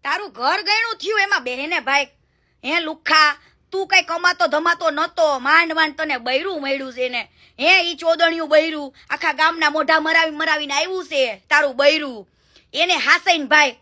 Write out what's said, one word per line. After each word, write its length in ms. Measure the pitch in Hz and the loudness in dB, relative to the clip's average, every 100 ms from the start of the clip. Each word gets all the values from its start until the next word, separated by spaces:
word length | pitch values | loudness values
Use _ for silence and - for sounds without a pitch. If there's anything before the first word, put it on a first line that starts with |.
| 285 | -4
તારું 240 | 349 - | -6 -8
ઘર 320 | 208 262 381 | -2 0 0
ગયણું 340 | 381 427 453 427 | 0 0 -2 -4
થયું 240 | 370 440 | -2 0
એમાં 240 | 392 392 | 2 0
બેહેને 360 | 247 254 302 339 | -2 -8 -4 -4
ભાઈ. 280 | 226 277 269 _ _ _ _ _ | 0 -2 -2 _ _ _ _ _
હે 160 | 254 330 | -4 -4
લુખ્ખા, 600 | 320 320 - 311 302 285 _ _ _ | -4 -8 2 4 4 0 _ _ _
તું 160 | 381 381 | -6 0
કઈ 140 | 381 | 0
કમાતો 460 | 339 330 359 349 330 | 0 -2 0 0 0
ધમાતો 440 | 294 339 339 330 | 0 0 0 -2
નતો, 480 | 294 330 - 311 269 | -2 -4 0 0 0
માંડ 340 | 254 320 330 | 2 2 2
માંડ 220 | 320 311 294 | 0 -2 -2
તને 220 | 311 254 | -6 -4
બૈરું 440 | 240 269 381 339 | -2 -2 -2 -6
મળ્યું 320 | 277 269 262 | -4 -6 -6
છે 160 | 247 247 | -6 -6
ને. 120 | 247 208 _ _ - | -4 -10 _ _ -2
હે, 120 | 302 370 | 2 2
ઈ 140 | 349 311 | 2 -2
ચોદણિયું 540 | 330 330 330 330 311 | -2 2 2 0 2
બૈરું, 440 | 302 320 311 277 _ _ | 2 2 -6 -10 _ _
આખા 240 | 294 330 | -4 -4
ગામના 360 | 285 311 330 302 | 2 0 2 0
મોઢા 300 | 311 302 320 | 0 2 2
મરાવી 320 | 311 330 330 | 2 2 0
મરાવીને 420 | 294 320 302 294 | -2 -2 -2 -2
આવ્યું 320 | 277 349 370 285 | -4 -4 -6 -4
છે 380 | 294 247 196 _ | -2 -2 -4 _
તારું 260 | 294 294 247 | 0 0 2
બૈરું, 520 | 285 311 285 226 190 _ _ _ _ | 2 2 -4 -12 -18 _ _ _ _
એને 220 | 269 349 330 | -4 0 0
હાસઈને 500 | 240 330 - 339 262 | 2 2 2 0 2
ભાઈ 260 | 302 285 - | 2 2 -2